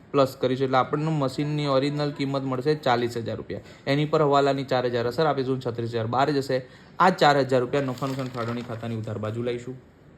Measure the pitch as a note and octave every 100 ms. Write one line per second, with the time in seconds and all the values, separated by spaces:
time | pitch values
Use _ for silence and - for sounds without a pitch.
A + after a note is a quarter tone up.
0 | - C#3+ C3 - B2+ C3 C3 C3 B2+ D3+
1 | D#3 D#3 D3 - D3 D3+ D3 C3+ C#3+ D3
2 | D3 C#3+ C#3 C#3 C3 B2+ C#3 D3+ C3+ A#2+
3 | A#2+ A#2 A2+ G#2 - G2 - - - C#3+
4 | D3+ D#3 D3 C#3+ C#3 C#3 C3 B2+ B2 A#2+
5 | A#2 A#2+ D#3 C#3 B2+ B2+ B2+ A#2 A#2 A#2
6 | A2 B2 C#3 C#3+ C3+ B2+ - - - -
7 | F3 F3+ D3+ C#3+ B2+ B2+ A#2+ C#3+ C3+ B2
8 | C3+ C3 B2+ A#2+ A2+ A#2 A#2 A2+ A#2 A2
9 | G#2+ G#2 G#2+ A#2 A#2+ B2 A#2+ C3 - -
10 | -